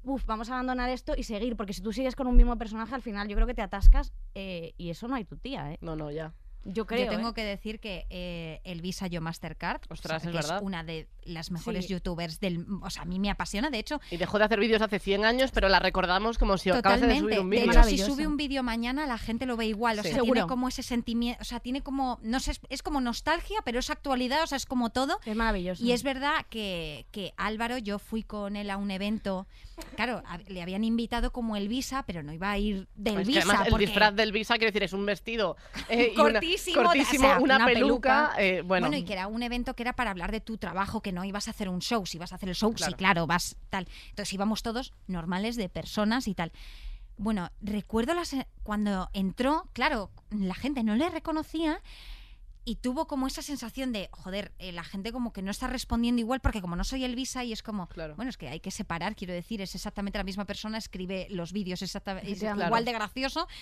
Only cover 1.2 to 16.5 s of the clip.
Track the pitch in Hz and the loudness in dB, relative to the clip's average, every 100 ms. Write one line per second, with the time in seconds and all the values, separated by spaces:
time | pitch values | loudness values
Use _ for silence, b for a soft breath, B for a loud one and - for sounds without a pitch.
1.2 | 220 208 240 226 196 175 202 214 262 254 | -4 -4 -4 -4 -6 -6 -4 -2 -2 -2
2.2 | 254 240 240 226 226 220 226 262 240 202 | 8 8 8 4 -6 -6 -6 -8 -6 -6
3.2 | 208 208 220 240 196 202 - 180 - - | -2 2 2 0 -4 8 10 10 4 -10
4.2 | - 202 190 175 165 - 170 165 233 269 | -12 -10 -8 -8 -10 -8 -8 -8 -6 -6
5.2 | 185 147 247 247 143 165 170 156 151 147 | -6 -12 -10 -8 -8 -8 -8 -8 -6 -8
6.2 | 160 - - - 196 190 220 233 247 214 | -10 -14 -18 -14 -8 -6 -2 -2 -2 -2
7.2 | 233 226 214 196 214 220 220 175 - 185 | -4 -4 -6 -6 -8 -10 -10 -10 -10 -8
8.2 | 180 170 160 156 - 175 180 - 190 170 | -8 -8 -10 -12 -10 -8 -8 -6 -6 -4
9.2 | 160 165 165 156 170 294 - 160 - 160 | -6 -8 -10 -8 -6 -6 -10 -12 -6 -4
10.2 | 170 165 147 185 196 175 160 160 - - | -4 -4 -2 -4 -4 -8 -8 -10 -12 -16
11.2 | - 165 160 175 233 185 185 180 185 170 | -10 -10 -6 -6 -4 -4 -4 -4 -2 -4
12.2 | 170 160 196 170 - 190 185 - 170 185 | -6 -2 -2 -2 -4 -8 -6 -8 -6 -2
13.2 | 202 190 175 202 302 226 214 294 B 170 | 0 -2 -2 -2 0 -2 -4 -6 B -2
14.2 | 175 202 214 214 220 220 214 202 196 202 | 2 4 6 6 6 6 4 0 2 4
15.2 | 220 247 262 - 190 180 185 185 180 185 | 4 4 2 4 6 6 6 2 2 2
16.2 | 220 226 220 | 2 2 4